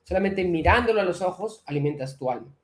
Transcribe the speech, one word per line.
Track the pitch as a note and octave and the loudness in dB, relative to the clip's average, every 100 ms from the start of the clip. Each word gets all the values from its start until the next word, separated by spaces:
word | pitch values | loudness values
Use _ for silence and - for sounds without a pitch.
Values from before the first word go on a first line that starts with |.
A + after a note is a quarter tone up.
solamente | - F#3 G3 F#3+ | -4 0 0 0
mirándolo | F#3 E3 E3 A3+ A#3+ G#3+ | 0 2 4 4 4 2
a | |
los | F#3+ F3 | 0 0
ojos, | F#3 - G#3+ - - | -4 -4 -8 -10 -6
alimentas | D3 C#3+ C3+ C3 - | -2 -2 -2 -8 -6
tu | C3 | -6
alma. | A#2+ A#2 - | -6 -10 -20